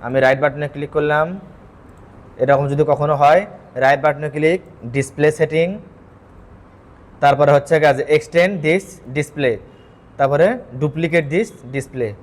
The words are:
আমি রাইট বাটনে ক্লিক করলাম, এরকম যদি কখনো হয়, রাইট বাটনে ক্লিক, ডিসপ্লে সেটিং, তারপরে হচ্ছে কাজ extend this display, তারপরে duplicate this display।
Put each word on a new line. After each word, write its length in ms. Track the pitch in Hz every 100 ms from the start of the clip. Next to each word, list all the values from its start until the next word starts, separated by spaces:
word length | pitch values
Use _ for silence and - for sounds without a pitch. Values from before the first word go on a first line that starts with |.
আমি 160 | 120 131
রাইট 200 | 131 135
বাটনে 240 | 147 139 147
ক্লিক 180 | 143 143 156
করলাম, 420 | 156 151 160 190 - - - - - - - - - -
এরকম 300 | 127 139 143
যদি 160 | 143 147
কখনো 280 | 143 147 147
হয়, 300 | 143 165 208 - - 127
রাইট 260 | 131 139 147
বাটনে 240 | 143 151
ক্লিক, 300 | 147 156 180 - - 117
ডিসপ্লে 380 | 123 135 - 147
সেটিং, 360 | 151 156 156 170 208 - - - - - - - - - - - - - -
তারপরে 280 | 143 139 143
হচ্ছে 280 | 143 143 160
কাজ 180 | 151 135 147 151
extend 380 | - 170 180 196 151
this 200 | 175 196 - - 135
display, 380 | 147 - 135 107 - - - - - -
তারপরে 300 | 139 143 180 247 - 131
duplicate 460 | 147 147 165 170 147
this 160 | 160 220 - 123 135
display। 360 | 135 131 113 101